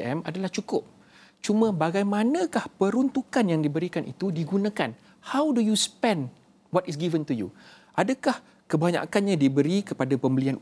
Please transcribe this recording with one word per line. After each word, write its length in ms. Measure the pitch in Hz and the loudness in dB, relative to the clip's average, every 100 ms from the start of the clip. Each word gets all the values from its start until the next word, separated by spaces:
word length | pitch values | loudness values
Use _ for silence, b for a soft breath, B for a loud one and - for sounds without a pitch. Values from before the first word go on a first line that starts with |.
| 104 | -2
M 160 | 151 | -4
adalah 240 | 170 175 190 | -6 -6 -6
cukup. 380 | - - - - - B B B B | -6 -4 -4 -4 -18 B B B B
Cuma 320 | - 214 226 | 0 2 2
bagaimanakah 960 | 175 160 185 202 202 226 320 349 220 - - | 2 0 0 0 0 2 0 0 -2 -4 0
peruntukan 680 | 196 226 269 269 - 262 208 | 0 2 0 0 -2 0 2
yang 160 | 160 151 | 2 0
diberikan 400 | 151 175 170 - | -2 -2 -4 -6
itu 240 | - 196 | -6 -4
digunakan? 640 | 165 156 196 208 208 131 - b b - | -2 -2 0 -2 -2 -4 -4 b b -4
How 240 | 269 311 | 0 2
do 100 | 247 | 2
you 140 | 214 | 2
spend 560 | 208 - - 233 180 127 - _ _ _ | 0 -2 0 0 0 -4 -10 _ _ _
what 160 | 180 180 | -2 0
is 100 | 147 | -4
given 300 | 170 160 147 | -2 -2 -2
to 60 | |
you? 160 | 123 92 B B B B - | -4 -4 B B B B -2
Adakah 420 | 202 262 277 - b b _ | 0 0 -2 -4 b b _
kebanyakannya 640 | 156 175 165 156 208 202 175 | 0 2 0 0 0 2 4
diberi 480 | 135 135 143 196 | 4 4 2 0
kepada 320 | 202 147 131 135 | -2 -4 -2 0
pembelian 400 | 131 131 135 131 | 2 2 0 -2